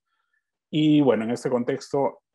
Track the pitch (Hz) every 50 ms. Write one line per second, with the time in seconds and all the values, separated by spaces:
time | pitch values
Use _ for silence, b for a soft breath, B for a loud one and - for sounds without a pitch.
0 | _ _ _ _ _ _ _ _ _ _ _ _ _ _ - 151 156 151 151 147
1 | 143 127 110 107 110 113 120 117 - 143 127 120 117 135 135 131 - - - 139
2 | 135 - - - _ _ _